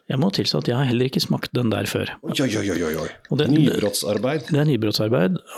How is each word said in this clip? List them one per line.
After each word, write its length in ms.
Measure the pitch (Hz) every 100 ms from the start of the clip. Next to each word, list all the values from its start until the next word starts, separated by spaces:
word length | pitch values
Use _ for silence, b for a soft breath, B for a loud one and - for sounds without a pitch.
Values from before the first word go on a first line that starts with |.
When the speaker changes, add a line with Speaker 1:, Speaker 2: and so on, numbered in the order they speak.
| -
Speaker 1:
Jeg 120 | 131
må 80 | 190
tilstå 280 | - 98 -
at 60 | -
jeg 80 | 120
har 80 | 131
heller 240 | 120 131
ikke 140 | - -
smakt 260 | 143 - 127
den 140 | 117
der 120 | 101 104
før. 240 | 101 101 -
Speaker 2:
Oi, 160 | 160 151 131
oi, 80 | 107
oi, 160 | 101 82
oi, 160 | 80 78
oi. 140 | - - -
Speaker 1:
Og 40 | 139
det, 80 | 151
Speaker 2:
Nybrottsarbeid. 1000 | 151 127 - 101 - - 104 123 156 -
Speaker 1:
det 60 | 143
er 80 | 151
nybrottsarbeid, 720 | 120 110 - 107 135 185 175 -